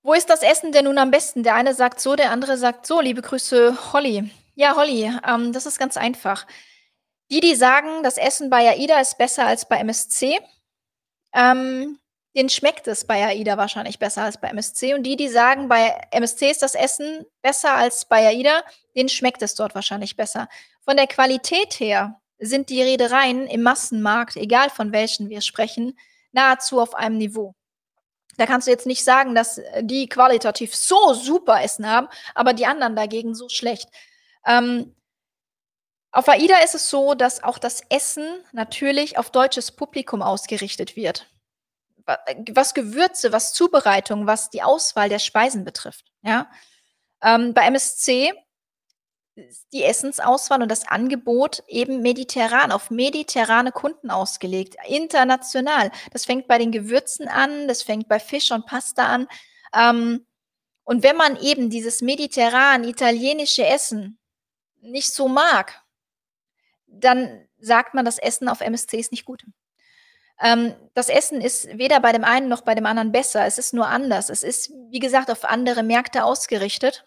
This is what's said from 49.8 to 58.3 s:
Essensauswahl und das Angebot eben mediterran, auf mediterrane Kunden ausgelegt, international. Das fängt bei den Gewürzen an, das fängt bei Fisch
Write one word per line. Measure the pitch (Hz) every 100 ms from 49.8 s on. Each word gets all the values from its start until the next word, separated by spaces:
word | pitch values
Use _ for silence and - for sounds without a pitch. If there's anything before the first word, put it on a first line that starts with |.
Essensauswahl | - 233 277 - 240 269 - 262
und | 226
das | 220 -
Angebot | 202 254 269 - 240 294 - _
eben | 233 247 262
mediterran, | 240 247 254 262 226 247 -
auf | 202 -
mediterrane | 226 269 302 302 254 226 226 160
Kunden | - 285 330 240
ausgelegt, | 185 196 - 180 185 190 - -
international. | 285 320 285 254 254 254 262 262 294 294 - -
Das | 247 -
fängt | 254 254
bei | 233
den | 226
Gewürzen | 220 208 254 294 - 294
an, | - 285 294 285
das | 240
fängt | - 214 226
bei | 214
Fisch | -